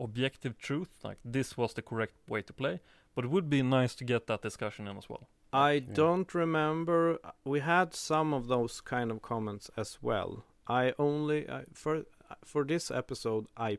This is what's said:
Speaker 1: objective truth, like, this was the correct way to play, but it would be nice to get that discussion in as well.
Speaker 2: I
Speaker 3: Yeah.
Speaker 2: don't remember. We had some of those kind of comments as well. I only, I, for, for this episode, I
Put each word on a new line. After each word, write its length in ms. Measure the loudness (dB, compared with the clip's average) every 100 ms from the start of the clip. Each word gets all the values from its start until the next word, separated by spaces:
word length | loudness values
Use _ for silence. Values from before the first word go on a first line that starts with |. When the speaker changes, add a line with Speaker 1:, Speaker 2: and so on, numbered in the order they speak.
Speaker 1:
objective 560 | -2 -2 -2 -2 -6 -6
truth, 320 | -4 -4 -4 -10
like, 160 | -12 -10
this 320 | -4 -2 -2 -2
was 180 | -2
the 80 | -2
correct 320 | -6 -4 -4 -6 -6
way 120 | -6
to 100 | -6
play, 280 | -4 -2 -2 -8 _ _ -4
but 80 |
it 60 | 0
would 180 | 0 4
be 120 | 4
nice 320 | 6 4 4 0
to 80 |
get 220 | 0 0 0
that 140 | -2
discussion 440 | -4 -4 -6 -6 -10
in 80 | -10
as 120 | -12
well. 200 | -14 -14 _ _
Speaker 2:
I 200 | 4 4
Speaker 3:
Yeah. 200 | 4 0
Speaker 2:
don't 400 | 4 4 4 0
remember. 840 | 0 0 2 2 0 2 4 4 0 -6 -10
We 160 | -2 0
had 340 | 4 4 2
some 380 | -2 0 2 2
of 120 | 0 2
those 340 | 2 2 -4
kind 300 | -4 -2 -2
of 120 | -4
comments 480 | -4 -4 -2 -6 -10 -8
as 220 | -8 -4
well. 420 | -2 0 -2 -6 -14 _ -2
I 240 | 2 2 2
only, 500 | 0 2 0 0 -2
I, 140 | -8 -10
for, 320 | -8 -4 -2 -4 _ -20 -20
for 200 | -4 -2
this 260 | 0 -2 -2
episode, 560 | -4 -4 -4 -2 -2 -4 -4
I 200 | -4